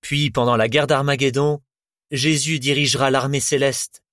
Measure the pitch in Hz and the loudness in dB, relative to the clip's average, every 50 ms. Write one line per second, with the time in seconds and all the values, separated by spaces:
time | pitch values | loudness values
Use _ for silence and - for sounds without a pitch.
0 | - - 143 143 147 143 - 139 120 120 120 113 110 117 113 147 143 - 156 135 | -8 -4 -4 -2 -2 -2 0 0 2 2 2 2 2 2 2 0 2 2 2 0
1 | 139 143 139 123 139 135 123 135 143 147 147 147 _ _ _ _ _ _ _ _ | 2 0 0 0 0 0 0 2 0 0 0 -2 _ _ _ _ _ _ _ _
2 | _ _ 151 135 127 156 156 147 143 151 160 151 123 139 143 139 147 135 - - | _ _ -8 -4 0 0 0 0 0 -2 -4 -2 -2 0 0 0 0 0 0 0
3 | 131 135 131 135 127 135 143 139 - - - 135 139 139 127 - - - - - | 2 2 2 0 0 0 -2 -2 -2 0 0 0 0 0 0 -2 -8 -10 -12 -20
4 | _ _ | _ _